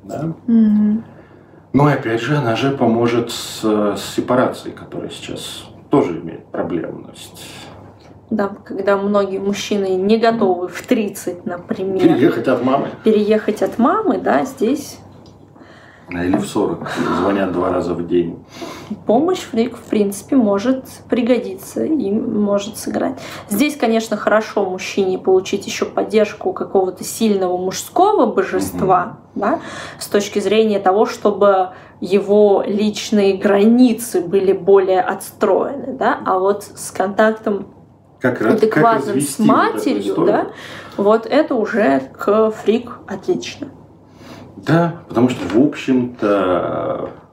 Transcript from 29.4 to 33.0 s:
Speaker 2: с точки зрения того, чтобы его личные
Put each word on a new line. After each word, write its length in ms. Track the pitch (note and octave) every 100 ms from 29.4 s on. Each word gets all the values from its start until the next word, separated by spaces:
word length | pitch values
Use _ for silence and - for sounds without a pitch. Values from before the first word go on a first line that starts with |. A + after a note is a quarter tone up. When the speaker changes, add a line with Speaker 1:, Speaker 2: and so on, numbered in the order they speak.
| G3+ E4 - - - -
Speaker 2:
с 80 | -
точки 320 | G#3 G3+ G#3
зрения 400 | F#3+ G#3+ A3 G3+
того, 240 | F#3+ G3
чтобы 680 | A#3+ - G#3+ F#3+ G3+ F#3+ F#3 - - -
его 600 | F3+ G3+ F#3+ G#3 G#3 F#3+ -
личные 720 | G3+ G#3+ G#3